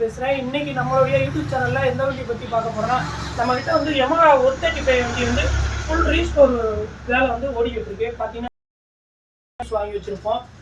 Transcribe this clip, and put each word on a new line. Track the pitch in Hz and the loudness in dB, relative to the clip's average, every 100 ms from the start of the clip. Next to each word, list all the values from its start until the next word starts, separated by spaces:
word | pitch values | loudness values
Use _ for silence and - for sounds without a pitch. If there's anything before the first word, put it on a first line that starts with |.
பேசுறேன். | 226 - 262 277 | -4 -4 -2 -2
இன்னைக்கு | 247 285 294 254 | -2 -4 -4 -2
நம்மளுடைய | 247 262 262 269 | 0 4 4 2
YouTube | 269 311 - | 0 -2 -2
சேனல்ல | 262 240 262 269 | -2 0 0 0
எந்த | 254 269 | 0 -2
வண்டி | 262 233 | -2 -4
பத்தி | 214 202 | -6 -4
பார்க்க | 226 226 214 | -2 -2 -2
போறோம்னா, | 226 254 - - - - | 0 0 -2 -6 -6 -2
நம்ம | 247 254 | 0 0
கிட்ட | 311 320 | 2 0
வந்து | 285 285 | 2 2
Yamaha | 262 330 320 269 254 | 2 6 6 8 4
ஒன் | 262 | 2
தேர்ட்டி | 220 277 262 | -2 -2 2
ஃபைவ் | 254 240 | 2 2
வண்டி | 240 240 | 0 0
வந்து | 247 - - - - - | 0 2 2 0 -2 -2
ஃபுல் | 330 320 | 0 2
ரீஸ்டோர் | 330 339 302 262 240 220 208 214 - - | 2 2 4 4 4 -2 -2 -6 -10 -2
வேலை | 247 262 | 0 0
வந்து | 233 269 233 | 0 -4 -2
ஓடிக்கிட்டு | 240 226 196 | -2 -4 -8
இருக்கு. | 196 226 233 | -6 -6 -6
பாத்தீங்கன்னா, | 220 233 240 _ _ _ _ _ _ _ _ _ _ - - 214 | -8 -8 -10 _ _ _ _ _ _ _ _ _ _ -14 -6 -4
வாங்கி | 208 202 | -4 -8
வச்சிருப்போம். | 202 190 208 233 - - | -8 -8 -4 -4 -6 -20